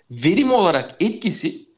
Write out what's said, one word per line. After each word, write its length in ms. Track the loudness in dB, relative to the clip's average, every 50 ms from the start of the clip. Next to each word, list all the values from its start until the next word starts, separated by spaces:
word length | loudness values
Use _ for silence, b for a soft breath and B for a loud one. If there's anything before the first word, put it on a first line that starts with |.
| b b
verim 400 | -8 -2 0 2 2 2 2 2
olarak 440 | 2 4 4 4 2 0 -2 -4 -4 -2
etkisi 640 | -2 -2 -2 -4 -4 -4 -4 -4 -6 -8 -8 -10 -18 _ _